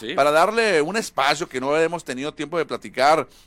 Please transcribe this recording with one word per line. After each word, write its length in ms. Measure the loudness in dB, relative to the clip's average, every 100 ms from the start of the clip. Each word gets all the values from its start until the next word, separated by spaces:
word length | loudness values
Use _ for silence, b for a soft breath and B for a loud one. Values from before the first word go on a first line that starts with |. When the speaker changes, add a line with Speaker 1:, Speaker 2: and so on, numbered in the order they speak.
Speaker 1:
Sí. 140 | -8
Speaker 2:
para 160 | 0 2
darle 500 | 4 2 2 2 2
un 160 | 0 -4
espacio 500 | -6 -2 0 0 -4
que 140 | -6
no 160 | -2 0
hemos 300 | 0 -2 -10
tenido 260 | -8 -8
tiempo 240 | -8 -8 -4
de 80 |
platicar 640 | -4 -6 -8 2 4 4 0 b